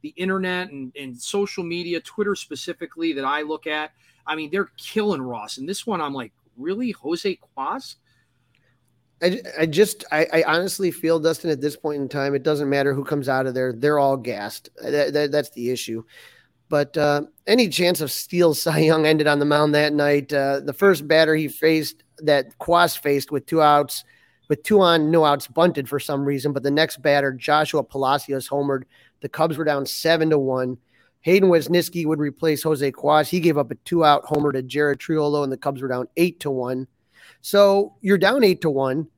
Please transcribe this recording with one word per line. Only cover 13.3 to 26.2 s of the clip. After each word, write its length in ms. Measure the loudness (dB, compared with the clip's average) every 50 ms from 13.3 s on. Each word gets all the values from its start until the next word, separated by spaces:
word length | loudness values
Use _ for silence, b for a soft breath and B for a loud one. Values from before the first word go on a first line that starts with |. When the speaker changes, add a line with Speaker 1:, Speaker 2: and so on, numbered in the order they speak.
Speaker 2:
out 160 | -2 -2 -2
of 80 | -2 -2
there. 180 | -2 -4 -4 -4
They're 260 | -2 -2 0 2 2
all 200 | 2 2 0 0
gassed. 500 | -4 -8 -8 -6 -8 -10 -10 -14 _ -20 _ -12 -6
That, 320 | -2 0 0 0 0 0
that, 180 | 0 0 2 0
that's 180 | -2 -2 -2
the 200 | _ -6 -4 -4
issue. 340 | -4 -4 -6 -8 -8 -10 -10 b b b b b b b b b b _ _ _
But, 300 | 0 0 0 -2 -2 0
uh, 240 | 0 2 2 0 -2 -6 _ _ _
any 220 | 2 4 4 4 2
chance 340 | 2 0 2 2 2 0 -2
of 100 | -6 -6
Steele 400 | -8 -10 -6 0 4 4 4 4
<laughs> 0 |
Cy 260 | 2 -2 -2 2 2
Young 260 | 4 4 4 4 4
ended 200 | 4 4 4 4
on 120 | 2 2 2
the 80 | 2
mound 280 | 2 4 4 4 4 4
that 200 | 2 2 2 2
night. 400 | 2 2 2 2 2 0 -2 -2
Uh, 260 | -2 0 0 -2 -2
the 140 | -4 -6 -4
first 340 | 2 4 4 4 4 2 2
batter 260 | 4 4 6 4 4
he 140 | 0 0 -4
faced, 540 | -4 0 2 2 4 2 0 -4 -10 _ _ _ _ -4
that 380 | 2 2 2 2 2 -2 -10 _
Cuas 380 | -2 2 4 4 4 4 2
faced 360 | -2 0 0 0 0 0 -4 -6
with 120 | -6 -4
two 160 | -2 0 4
outs, 440 | 6 6 6 6 4 0 -6 -12 -12 b b b b b b b b _
with 140 | -4 -4 0
two 180 | 2 4 6
on, 300 | 6 6 6 4 4 4
no 140 | 4 4 4
outs, 240 | 4 2 0 -2 -6
bunted 400 | 0 2 2 2 2 0 -6 -4
for 100 | -6 -6
some 260 | -4 -4 -4 -2